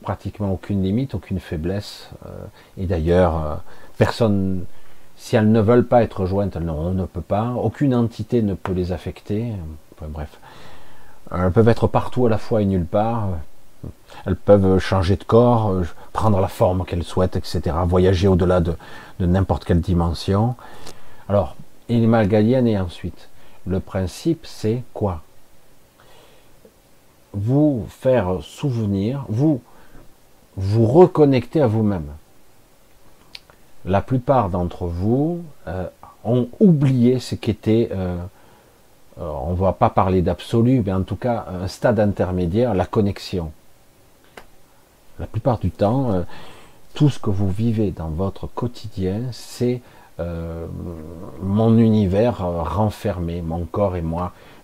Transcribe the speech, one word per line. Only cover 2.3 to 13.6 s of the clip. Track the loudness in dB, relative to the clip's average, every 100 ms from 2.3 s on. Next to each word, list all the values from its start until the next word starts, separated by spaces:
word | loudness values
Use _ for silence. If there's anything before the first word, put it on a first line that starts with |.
| -16 -16 -18 -18 -8
et | -2
d'ailleurs, | 0 4 4 4 2
euh, | -4 -6 -8 -10 -8 0
personne, | 0 2 2 2 0 -2 -4 -6 -8 -10 -12 -16
si | -2 2
elles | 4
ne | 4
veulent | 6 4 6
pas | 4
être | 4 0 -2
jointes, | 0 -2 -4
non, | -4 -4
on | -2
ne | -2
peut | -4 -6
pas. | -4 -2 -2
Aucune | -2 -2 0 2
entité | 2 0 -2 -2 0
ne | 0
peut | -2 -4
les | -2 -2
affecter. | -4 -6 -10 -6 -4 -4 -6 -8 -14 -18
Enfin, | -16 -12
bref. | -10 -10 -12 -20 -16 -10 -8 -8 -8 -10 -12 -8
Elles | -2 0
peuvent | 4 4
être | 4 2
partout | 0 0 0 2
à |
la | 2
fois | 0 0
et |
nulle | 2 0 0
part. | 0 0 -2 -4 -4 -8 -12